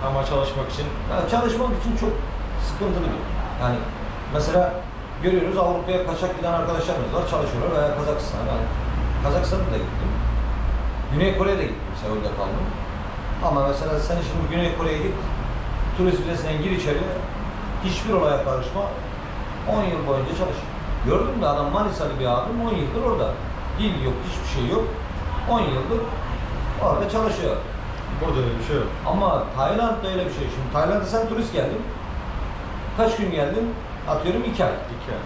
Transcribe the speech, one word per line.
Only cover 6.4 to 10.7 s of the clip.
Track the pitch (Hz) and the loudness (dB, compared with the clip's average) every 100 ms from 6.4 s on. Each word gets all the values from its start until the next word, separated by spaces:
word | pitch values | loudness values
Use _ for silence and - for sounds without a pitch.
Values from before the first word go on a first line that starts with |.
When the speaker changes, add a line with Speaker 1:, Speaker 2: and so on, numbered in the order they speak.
| 170 | 0
Speaker 2:
arkadaşlarımız | 170 170 165 - - - | 0 0 0 0 0 0
var, | 170 - | 0 0
çalışıyorlar | 151 143 120 123 - | 0 0 0 2 2
veya | 147 147 | 2 2
Kazakistan'a. | 147 147 - - 117 | 0 0 0 -2 0
Ben | 113 117 - - - - - | 0 0 0 0 0 0 2
Kazakistan'a | - 180 180 185 185 | 2 2 2 2 2
da | - - | 0 0
gittim. | - - - - - - - - | 0 0 2 2 2 0 0 2